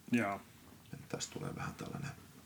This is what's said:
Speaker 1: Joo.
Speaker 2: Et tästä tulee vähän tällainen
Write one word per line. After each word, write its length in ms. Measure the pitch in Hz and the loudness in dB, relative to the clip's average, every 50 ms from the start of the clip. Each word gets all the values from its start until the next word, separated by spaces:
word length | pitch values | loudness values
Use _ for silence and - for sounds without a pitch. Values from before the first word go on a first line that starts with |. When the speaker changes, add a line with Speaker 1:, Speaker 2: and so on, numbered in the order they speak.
| - - | 2 6
Speaker 1:
Joo. 300 | 123 120 107 101 98 98 - - - - - - - - - - - | 6 8 8 6 4 2 -2 -10 -16 -16 -16 -16 -16 -16 -10 -10 -10
Speaker 2:
Et 160 | - - - | -10 -2 -2
tästä 240 | - - - - - | 0 0 0 -2 -2
tulee 220 | - - - - | -2 0 0 0
vähän 180 | - - - - | 0 0 -2 -2
tällainen 360 | - - - - - - - - - - - - - - | -2 -4 -2 -2 -2 -2 -4 -4 -6 -14 -14 -16 -16 -16